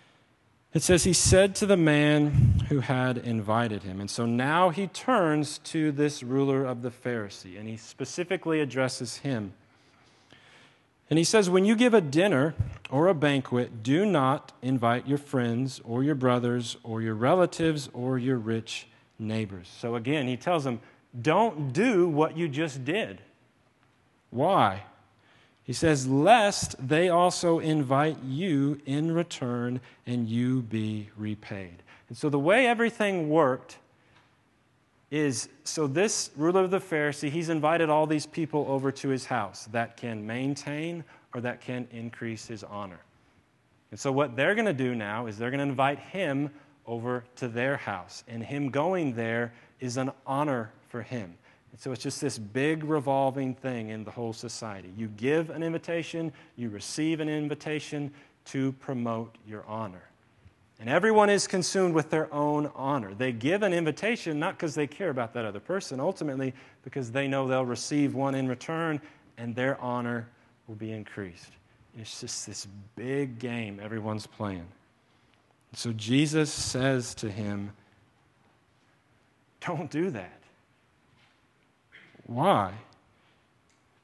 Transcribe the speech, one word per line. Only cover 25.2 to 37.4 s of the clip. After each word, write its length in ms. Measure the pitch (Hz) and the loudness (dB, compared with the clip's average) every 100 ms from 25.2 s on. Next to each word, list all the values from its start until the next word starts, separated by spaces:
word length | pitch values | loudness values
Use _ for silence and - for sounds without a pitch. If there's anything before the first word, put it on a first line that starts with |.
| _ _ _ _ | _ _ _ _
He 100 | - | -10
says, 340 | 120 165 147 131 | 0 2 2 2
"Lest 680 | 135 165 240 202 - - - 131 | 4 8 8 6 0 -4 -6 0
they 200 | 151 185 | 2 4
also 520 | 170 180 - 175 165 | 6 4 4 2 2
invite 600 | 156 156 131 135 156 151 | 2 2 2 2 2 0
you 580 | 131 135 190 143 139 143 - | -4 -2 0 2 2 -2 -2
in 260 | 143 160 | -2 0
return 720 | 165 170 - 123 123 123 123 - - - | 0 -2 -4 -4 -2 -2 -6 -10 -14 -6
and 200 | 123 113 | -2 0
you 360 | 117 123 131 | 0 0 0
be 480 | 113 110 107 107 104 104 | -2 -4 -2 -4 -8 -8
repaid." 680 | 107 104 - 101 90 87 - - - | -8 -8 -8 -10 -12 -16 -20 -20 -18
And 80 | 120 | -4
so 120 | 151 | 0
the 100 | 143 | 2
way 260 | 147 226 240 | 4 6 6
everything 640 | 233 233 226 208 185 151 | 4 2 0 0 0 2
worked 480 | 156 139 131 - - _ _ _ _ _ _ _ _ _ _ _ _ - | 4 4 2 -6 -20 _ _ _ _ _ _ _ _ _ _ _ _ -6
is, 380 | 147 147 117 - - | 0 0 0 -6 -12
so 240 | - - 147 | -8 -2 0
this 420 | 139 208 - - 139 | 2 2 0 -6 -2
ruler 280 | 160 185 | 2 4
of 80 | 185 | 4
the 80 | 185 | 0
Pharisee, 500 | 185 156 147 143 151 | -2 0 0 -2 -4
he's 180 | 156 | -2